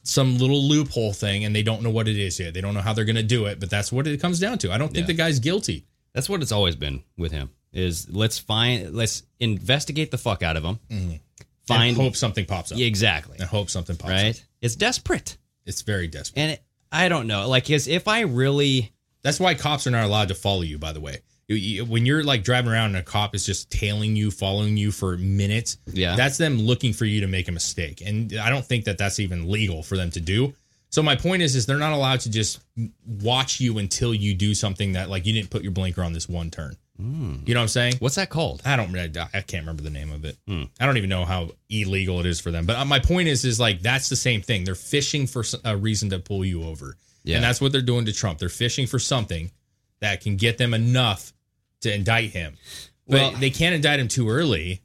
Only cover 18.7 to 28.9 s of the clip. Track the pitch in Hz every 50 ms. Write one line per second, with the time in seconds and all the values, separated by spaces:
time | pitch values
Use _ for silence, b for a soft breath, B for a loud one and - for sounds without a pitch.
18.7 | 135 131 107 - _ _ _ _ _ _ - 135 147 - 185 185 165 123 - 147
19.7 | 151 139 - 135 123 117 110 101 104 107 104 92 92 - - 101 98 95 85 80
20.7 | 76 73 76 78 78 76 73 71 67 - _ _ _ _ _ - 107 110 92 104
21.7 | 107 92 120 117 113 117 120 127 147 156 147 147 135 113 92 123 123 127 123 117
22.7 | 113 113 113 107 98 92 85 - - 104 104 104 - 98 - - 95 - - _
23.7 | - - 107 104 104 107 107 110 107 107 104 104 - - 98 95 98 104 107 104
24.7 | 107 104 101 104 98 - 98 92 90 90 92 98 98 101 98 101 104 117 117 -
25.7 | - - _ - - 90 90 87 87 104 131 139 135 - 165 156 135 113 107 113
26.7 | 123 - - 120 104 - 113 107 104 104 98 95 95 92 87 - 87 82 - -
27.7 | - - 85 73 80 - 87 104 104 110 117 104 98 110 104 113 131 139 117 -
28.7 | 127 117 104 110